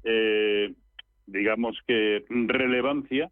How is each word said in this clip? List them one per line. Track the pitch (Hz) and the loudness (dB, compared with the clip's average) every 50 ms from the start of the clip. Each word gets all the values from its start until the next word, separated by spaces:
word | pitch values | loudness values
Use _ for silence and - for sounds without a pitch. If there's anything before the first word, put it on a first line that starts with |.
| - | 0
eh, | 113 113 110 110 110 107 107 107 107 104 104 104 98 87 _ _ _ _ - _ _ _ _ _ - | 0 2 2 2 2 2 2 2 2 2 0 -2 -2 -6 _ _ _ _ -20 _ _ _ _ _ -8
digamos | 98 98 101 107 110 113 117 117 110 - _ | -4 -2 0 0 0 0 -2 -4 -4 -8 _
que | - 120 113 110 107 104 104 - _ | -2 0 2 2 2 0 0 -2 _
relevancia | 120 123 117 110 - 131 131 127 127 123 123 135 143 147 135 - 127 135 160 180 | -2 -2 0 0 0 0 0 0 0 0 0 0 -2 -2 -4 -2 -2 -2 -2 -4